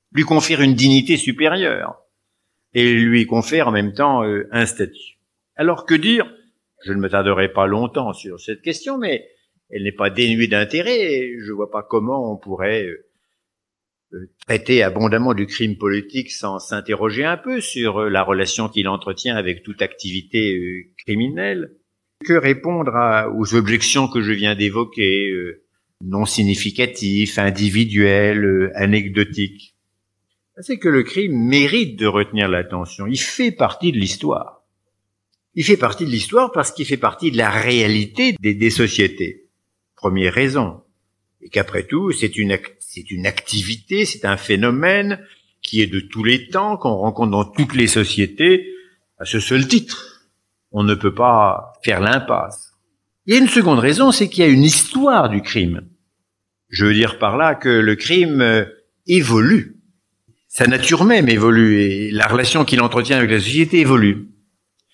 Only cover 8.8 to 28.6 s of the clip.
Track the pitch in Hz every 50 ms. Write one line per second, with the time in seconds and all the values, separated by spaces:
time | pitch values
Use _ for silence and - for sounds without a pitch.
8.8 | - 269 277 254 226 180 135 - - - _ _ _ _ _ _ _ _ 104 101
9.8 | 98 104 101 - 101 101 95 120 123 113 113 113 117 101 104 104 104 104 151 165
10.8 | 175 233 247 226 196 165 139 127 127 123 120 120 104 104 104 101 104 - - 107
11.8 | 101 - 120 110 107 123 135 135 123 110 104 - - 98 92 87 92 104 110 110
12.8 | 98 87 82 - _ _ _ _ _ _ _ _ _ _ _ _ _ _ _ _
13.8 | _ _ _ _ _ _ - 90 92 - _ _ - - 113 107 - - 127 120
14.8 | 101 92 90 101 113 107 110 113 123 127 113 98 101 98 - - 113 107 101 -
15.8 | 104 101 98 104 101 - 131 135 123 - - - 110 101 95 92 - - 110 104
16.8 | 95 110 104 90 107 110 104 123 147 165 175 170 - 254 254 233 - - - 127
17.8 | 117 110 95 107 107 104 95 95 95 95 95 95 95 95 - - 110 107 - 107
18.8 | 95 95 98 92 - 98 95 - - 123 117 107 95 90 87 85 - 107 101 -
19.8 | 101 - - - - 95 90 92 82 _ - 113 107 101 92 90 90 90 92 90
20.8 | 87 _ _ - - - 104 107 120 135 156 175 196 202 190 180 156 - _ _
21.8 | _ _ _ _ _ _ _ _ 302 - 170 160 139 135 135 131 - 170 175 165
22.8 | 151 131 113 120 120 113 110 107 110 107 104 110 107 98 113 117 101 104 113 120
23.8 | - - - 139 135 127 - 117 104 104 107 98 104 104 104 98 104 101 98 113
24.8 | 120 110 - 117 101 95 98 98 101 98 95 90 90 87 82 - _ _ _ _
25.8 | _ _ _ _ 92 92 98 101 107 101 - 113 101 98 98 - - 104 95 -
26.8 | 127 123 - - 110 98 98 101 104 101 - 104 101 98 92 98 104 101 95 110
27.8 | 117 110 101 104 101 98 98 101 104 104 104 107 104 98 95 92